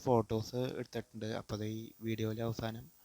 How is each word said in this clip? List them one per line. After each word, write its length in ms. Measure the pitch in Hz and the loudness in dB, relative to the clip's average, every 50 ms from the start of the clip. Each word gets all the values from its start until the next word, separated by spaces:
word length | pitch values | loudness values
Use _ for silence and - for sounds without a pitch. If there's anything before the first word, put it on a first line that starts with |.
| - | 4
ഫോട്ടോസ് 560 | 135 123 113 107 - 113 110 107 - - 123 127 131 - 98 | 6 6 6 6 6 2 0 0 -2 -2 -2 -2 -2 -2 -4
എടുത്തിട്ടുണ്ട്, 480 | 123 - - 117 - - - 110 107 107 113 101 | -6 -4 -4 -6 -6 -6 -8 -6 -4 -4 -4 -4
അപ്പോൾ 160 | 101 - 110 104 | -4 -4 -4 -2
അത് 80 | 107 107 110 113 | -2 -2 -2 -4
ഈ 40 | 113 - - - 110 113 | -6 -10 -12 -6 -2 -2
വീഡിയോയിൽ 320 | 113 110 110 110 110 113 113 117 | 0 2 0 0 0 0 0 0
അവസാനം 380 | 113 - 117 113 113 117 127 156 - _ _ | 0 0 -2 -4 -4 -6 -10 -14 -18 _ _